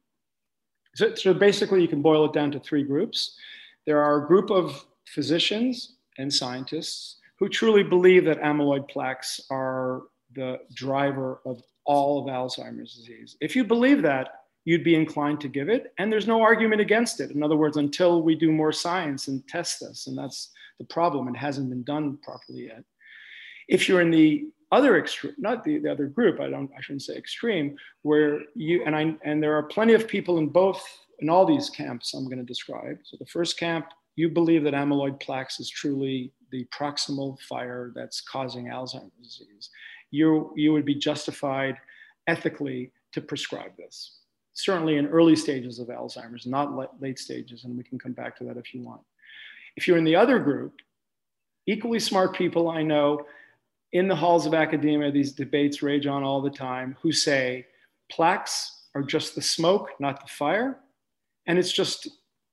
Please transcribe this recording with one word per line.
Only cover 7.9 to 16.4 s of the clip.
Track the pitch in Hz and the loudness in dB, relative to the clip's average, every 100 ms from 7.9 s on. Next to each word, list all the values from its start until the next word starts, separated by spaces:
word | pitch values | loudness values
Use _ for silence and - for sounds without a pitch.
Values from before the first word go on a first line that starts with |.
| 180 180 180 | 6 8 8
that | 160 151 | 6 2
amyloid | 151 147 143 139 139 | 0 2 2 0 -2
plaques | 139 131 131 - - - | -6 -6 -6 -10 -10 -8
are | 135 131 131 127 127 - _ _ | -6 -4 -4 -4 -6 -10 _ _
the | 123 131 127 - | -10 -8 -8 -12
driver | 117 131 135 139 135 131 131 131 | -10 -2 0 0 -2 -6 -6 -10
of | 117 _ _ | -10 _ _
all | - 143 139 143 | 0 2 2 0
of | 131 | -2
Alzheimer's | 127 127 127 120 117 120 120 | -6 -6 -8 -12 -14 -16 -20
disease. | 117 113 113 - | -20 -20 -20 -10
If | 156 | -2
you | 254 | 0
believe | 214 233 254 285 | 2 4 4 4
that, | 156 135 131 - _ _ | 2 0 -4 -12 _ _
you'd | 165 170 | 0 2
be | 147 160 | 4 2
inclined | 156 156 147 147 | 2 -2 -2 -2
to | 143 | -6
give | 135 147 | -6 -2
it, | 254 - - | -2 -2 -6
and | 208 | -2
there's | 220 202 | 0 2
no | 226 | 4